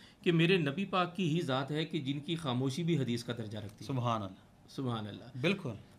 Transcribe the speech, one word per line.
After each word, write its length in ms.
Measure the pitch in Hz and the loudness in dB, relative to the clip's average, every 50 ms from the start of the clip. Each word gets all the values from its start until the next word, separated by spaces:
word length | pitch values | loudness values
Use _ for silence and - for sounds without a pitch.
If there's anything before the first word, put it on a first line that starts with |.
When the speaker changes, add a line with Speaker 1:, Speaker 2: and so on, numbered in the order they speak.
| - - - _ - | -20 -20 -20 _ 2
Speaker 1:
कि 80 | 180 | 4
मेरे 260 | 165 165 165 170 196 185 | 6 6 6 6 6 4
नबी 260 | 151 151 165 185 196 | 4 0 0 -2 -4
पाक 300 | 196 - 185 180 170 - | 0 2 0 0 0 0
की 120 | - 185 156 | 0 0 2
ही 120 | 151 175 | 2 2
ज़ात 280 | 165 139 127 131 139 131 | 2 0 0 0 0 0
है 140 | 147 151 165 | -2 -2 -2
कि 140 | 160 - 160 | -2 -2 -2
जिनकी 360 | 131 131 139 147 139 - 165 | -2 -2 -2 -2 -2 -4 -4
खामोशी 480 | 160 165 135 120 123 131 139 127 170 170 | -2 -2 -2 0 2 0 0 0 0 2
भी 120 | 165 165 | 2 2
हदीस 260 | 139 131 113 120 120 | 2 2 0 0 -2
का 100 | - - | -2 -6
दर्जा 260 | 117 117 110 104 104 107 | -6 -6 -6 -6 -8 -8
रखती 260 | 104 98 - - - | -8 -10 -12 -12 -6
है। 20 | |
Speaker 2:
सुभान 360 | - 139 127 120 120 113 110 | -4 -2 0 2 2 0 0
अल्लाह। 520 | 101 95 - - - - - - - - - | -2 -6 -8 -14 -20 -20 -20 -20 -20 -12 -8
Speaker 1:
सुभान 320 | - 135 123 120 110 104 | -4 -2 -2 -2 -2 -4
अल्लाह। 340 | 101 104 98 104 123 - 127 | -6 -10 -12 -14 -12 -8 -2
Speaker 2:
बिल्कुल। 340 | 127 175 202 196 - 127 104 - - - - | 0 0 0 0 -4 -8 -8 -10 -14 -20 -20